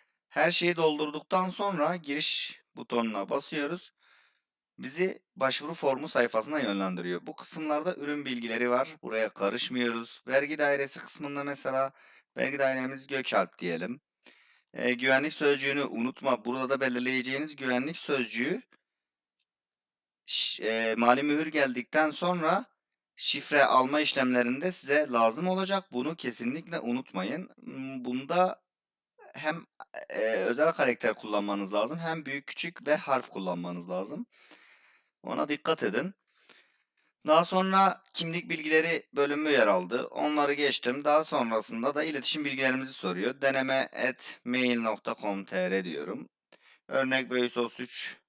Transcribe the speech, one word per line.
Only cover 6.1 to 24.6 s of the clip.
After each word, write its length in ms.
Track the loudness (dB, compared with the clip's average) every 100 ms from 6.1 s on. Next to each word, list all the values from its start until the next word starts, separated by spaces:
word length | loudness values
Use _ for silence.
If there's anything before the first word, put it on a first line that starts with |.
| 2 2 0 -2 -2
yönlendiriyor. 680 | -2 0 -2 -2 -4 -6 -8
Bu 80 | -12
kısımlarda 600 | -10 -6 -2 -2 -2 -4
ürün 300 | -6 -4 -4
bilgileri 440 | -6 -4 -2 2
var. 260 | 2 0 -8
Buraya 280 | -6 -2 -2
karışmıyoruz. 920 | 0 -2 0 -2 0 0 -2 -6 -12 0
Vergi 300 | 0 0 0
dairesi 420 | 2 2 -2 -6
kısmında 440 | -8 -8 -6 -6
mesela 480 | -6 -6 -2 0 -2 -4 -20 -20 _ -2
vergi 220 | -2 2
dairemiz 480 | 0 0 -4 -8 -6
Gökalp 520 | -4 0 0 0 -4
diyelim. 420 | -6 -4 -6 -8 _ _ -20 -20 _ _ _
E, 200 | -4 -2
güvenlik 400 | 2 4 4 4
sözcüğünü 500 | 0 2 2 0 0
unutma. 640 | -2 -2 -4 -2 0 0 0
Burada 240 | -2 0
da 120 | 0
belirleyeceğiniz 720 | 0 0 0 -2 -2 -4 -6 -6
güvenlik 420 | 0 0 0 -6
sözcüğü 640 | -2 -2 0 -2 -2 -4 -8 _ _ _ _ _ _ _ _ _ _ _ _ _ _ _ -4
ş-, 380 | -2 0 -2
e, 320 | -2 0 0 6
mali 280 | 6 6
mühür 240 | 4 0 0
geldikten 640 | 2 2 0 -2 2 2
sonra 540 | 0 0 2 2 2 -2 _ _ _ _ -6
şifre 500 | -2 -2 2 6 8
alma 360 | 6 6 2
işlemlerinde 680 | 2 2 4 4 2 0